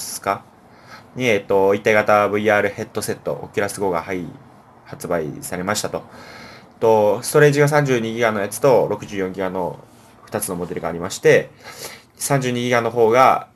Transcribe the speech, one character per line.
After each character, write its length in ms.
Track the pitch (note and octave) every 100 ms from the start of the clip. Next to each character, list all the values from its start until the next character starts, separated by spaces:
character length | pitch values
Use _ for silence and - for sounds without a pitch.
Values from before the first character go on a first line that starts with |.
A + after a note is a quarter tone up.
| - -
二 60 |
日 220 | G2 G2+ - _ - - - - - B2+
に、 120 | B2+
え 100 | G2+
っ 80 | -
と、 300 | G2 G2 G#2+
一 60 |
体 120 | A2+
型 360 | G#2+ G#2 G#2 G2+
ブ 100 | G#2
イ 100 | G#2+
ア 80 | G#2
ー 40 |
ル 60 | G2+
ヘ 140 | A2
ッ 60 | G#2
ド 100 | G#2+
セ 120 | -
ッ 20 | -
ト、 320 | E2 - -
Oculus 260 | - G2+ -
Go 120 | G2
が、 100 | E2+
は 120 | F#2
い、 120 | F#2 D2+ - - - - _ -
発 220 | - E2
売 200 | E2+ D2+ -
さ 140 | - F2+
れ 80 |
ま 120 | F#2 G#2+
し 60 |
た 80 | E2
と。 140 | F#2 - - - - - - - -
と、 420 | A2+ A2 G#2 G#2+
ス 100 | -
ト 60 | D3+
レ 100 | D3
ー 20 |
ジ 80 | C#3+
が 80 | D3
三 180 | D3 C3+
十 140 | B2
二 160 | A2+ A2+
ギ 40 |
ガ 100 | A2+
の 80 | G#2+
や 100 | G2+
つ 100 | -
と 280 | C#3 A2 D2+
六 160 | G#2 -
十 120 | G2+
四 140 | F#2
ギ 80 | F#2
ガ 80 | F#2
の 300 | F#2 E2+ C#2+ - - - - -
二 160 | G#2+
つ 80 | G2
の 60 | F2
モ 100 | F2
デ 100 | F2
ル 60 |
が 80 | E2
あ 20 |
り 80 | E2+
ま 100 | F#2
し 100 | -
て、 300 | D#3 A2 - - - - - - _ -
三 260 | - C#3
十 100 | B2
二 120 | B2
ギ 60 | B2
ガ 120 | A#2+
の 100 | A#2
方 180 | A#2+ A2
が 380 | B2 B2 - -